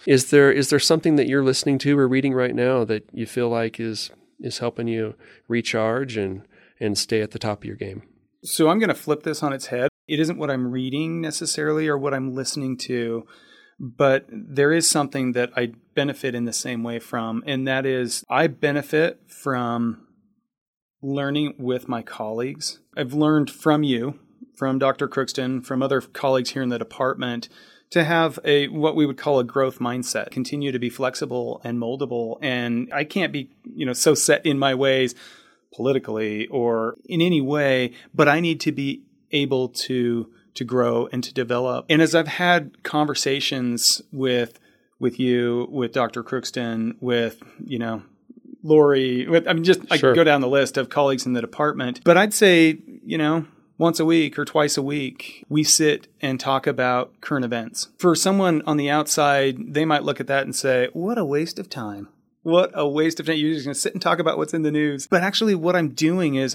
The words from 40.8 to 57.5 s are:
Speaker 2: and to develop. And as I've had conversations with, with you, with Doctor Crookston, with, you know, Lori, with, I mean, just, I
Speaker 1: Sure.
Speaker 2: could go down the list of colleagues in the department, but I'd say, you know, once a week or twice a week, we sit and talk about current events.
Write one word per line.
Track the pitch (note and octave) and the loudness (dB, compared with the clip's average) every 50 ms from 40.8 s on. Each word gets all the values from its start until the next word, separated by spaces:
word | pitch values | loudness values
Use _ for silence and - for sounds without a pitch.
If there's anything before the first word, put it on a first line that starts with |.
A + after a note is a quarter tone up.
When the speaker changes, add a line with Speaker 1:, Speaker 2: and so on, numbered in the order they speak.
| A#2+ A#2+ A#2 A#2 C3 - | 2 2 0 0 -2 -2
Speaker 2:
and | C3 B2+ B2 | -4 -6 -8
to | - - | -6 -6
develop. | C3 A#2+ A#2 B2 B2 B2+ B2+ B2 B2 - - | -6 -4 -2 -2 -2 0 -2 -4 -4 0 2
And | D#3 D#3 | 4 4
as | D#3+ D3+ D#3+ | 4 4 4
I've | E3 D#3 D3+ | 2 0 0
had | - - F3+ F3+ F3 E3+ C#3+ - - _ - | -2 0 2 2 2 2 0 -4 -12 _ -10
conversations | - - D3+ D3+ D3 C3 - - C#3 C#3 C#3+ - - C#3+ C3 B2 A#2+ A#2+ A2+ - - - - - _ | -4 -2 -2 -2 -2 -2 -2 -2 -2 -2 -2 -2 -4 -2 -2 -2 -2 0 0 2 2 2 0 -4 _
with, | D3+ C3 C3 B2+ B2 A#2+ A#2+ A2+ - _ _ _ _ _ _ _ _ - | -6 -2 0 0 2 0 0 -2 -6 _ _ _ _ _ _ _ _ -4
with | B2+ A#2+ A#2+ - | -4 -2 -2 0
you, | C3 B2 B2 A#2+ A#2+ A#2+ A#2+ B2 A#2+ - | 2 2 2 2 2 0 0 -2 -4 -4
with | C#3 C3+ A#2+ A#2 | -4 -4 -4 -2
Doctor | - C3+ A#2 A2 - A#2+ | -2 -2 -2 -2 -4 -8
Crookston, | A2 - C3+ B2 B2 - - B2+ A#2+ A#2 A2+ A2+ A2+ A#2 B2 - | -8 -6 -6 -6 -6 -6 -6 -6 -6 -4 -4 -4 -4 -4 -6 -6
with, | B2+ B2 A#2+ A#2+ A#2 A2 - - - - - - - | -4 -2 0 0 0 -2 -6 -10 -18 -20 -20 -18 -10
you | A#2+ C3 A2+ | -8 -6 -6
know, | A#2 A2+ A2+ G#2 - _ _ _ _ - - - - - - - | -6 -6 -8 -10 -12 _ _ _ _ -20 -20 -20 -20 -20 -20 -6
Lori, | - D#3 D#3 D#3 D3 C#3+ C#3 C3+ C3 B2+ B2 B2 - | 2 6 8 8 8 8 6 4 2 0 0 -2 0
with, | - E3 E3 E3 F#3+ | 2 2 2 4 2
I | |
mean, | F3 D#3+ E3 | 0 4 4
just, | F#3 E3+ - - - | 4 4 4 2 0
I | F3 | 2
Speaker 1:
Sure. | D3 C#3+ C3 | 4 6 6
Speaker 2:
could | A#2 | 6
go | B2 D#3 | 6 6
down | D#3 D3 C#3 | 6 4 4
the | B2+ B2+ | 4 2
list | C#3 C#3 C3 A#2+ - | 2 2 2 2 0
of | C#3 B2+ - | -4 -4 -2
colleagues | - D3 C#3+ C#3 C3+ B2+ - | 0 2 2 2 2 0 -2
in | B2+ | -2
the | B2 A#2+ | -2 -2
department, | A#2 - - - D3+ D3+ D3 - B2+ B2 B2 - - | -4 -4 -4 -2 -2 -2 -2 -2 -6 -6 -6 2 6
but | F3 E3 | 6 6
I'd | F#3 G#3 G#3 | 8 6 4
say, | - - G#3+ F#3+ F3 E3 E3 D#3+ D#3 - - - - - - | 4 4 6 8 8 8 6 6 4 0 -6 -18 -20 -16 -10
you | - E3 D#3+ | -6 -4 -2
know, | D3+ D3+ E3 E3 D3+ - _ _ _ _ _ | 0 0 0 -2 -4 -6 _ _ _ _ _
once | - E3 E3+ E3 - | 0 2 2 2 2
a | D#3+ | 2
week | D#3+ E3 E3 D3+ C#3 - D3 | 4 4 2 2 0 -2 -6
or | C#3+ | -6
twice | - - D#3 D3 C#3+ - | -2 0 2 2 2 0
a | D3 | -2
week, | C3+ C#3+ D3 D3 C3+ B2+ B2+ - - - - - - - | -2 -2 -4 -4 -6 -8 -10 -12 -18 -20 -20 -18 -8 -2
we | D3 D3+ D3+ | 0 2 4
sit | - - - D#3 D3+ C#3 - - - _ _ | 4 4 4 4 2 2 0 -4 -12 _ _
and | D3+ C3+ C3 B2 | -4 -4 -4 -2
talk | - C#3 C3+ C3 - D3 | -2 0 -2 0 0 -2
about | C3 B2+ B2+ B2 B2 B2 B2+ - _ _ | 0 0 0 2 0 0 -2 -4 _ _
current | - - D3+ C3+ B2 | -6 -4 -2 -2 -2
events. | A#2 | -2